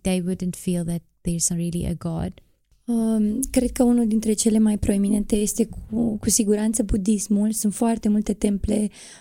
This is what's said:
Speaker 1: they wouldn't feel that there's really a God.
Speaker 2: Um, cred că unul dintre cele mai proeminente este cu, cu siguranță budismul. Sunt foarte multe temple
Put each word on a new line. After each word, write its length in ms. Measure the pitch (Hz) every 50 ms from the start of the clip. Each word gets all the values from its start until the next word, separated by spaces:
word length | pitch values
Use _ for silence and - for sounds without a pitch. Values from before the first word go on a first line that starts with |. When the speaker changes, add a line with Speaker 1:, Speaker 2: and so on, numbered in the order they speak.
| -
Speaker 1:
they 180 | 190 185 180
wouldn't 340 | 175 175 185 185 185 180 170
feel 300 | - - 185 180 175 170
that 160 | 165 170 170 - _ _ _ -
there's 260 | 175 170 170 160 -
really 340 | 175 170 170 175 165 175 -
a 100 | - 170
God. 460 | 160 - 170 165 160 165 185 190 - - _ _ _ _ _ _ _ _
Speaker 2:
Um, 540 | - 240 226 226 220 220 220 214 208 214 226 269 -
cred 200 | - 262 240 247
că 120 | - - 254
unul 240 | 240 240 240 233 214
dintre 260 | 214 220 220 220 214
cele 240 | - - 233 214 220
mai 200 | 220 214 208 208
proeminente 580 | - - 208 196 202 196 208 208 208 - -
este 300 | 208 208 208 - - 226
cu, 520 | 220 - - - - 220 226 240 226 214 208
cu 120 | - 233
siguranță 540 | 196 - 220 196 208 208 214 220 226 - 220
budismul. 680 | 196 226 214 185 214 220 202 - - 208 202 208 214
Sunt 220 | 220 - - 214 190
foarte 360 | - 240 233 226 220 - 214
multe 240 | 208 214 208 - 208
temple 560 | - - 208 202 190 - 208 208 208 208 208 - - - - - -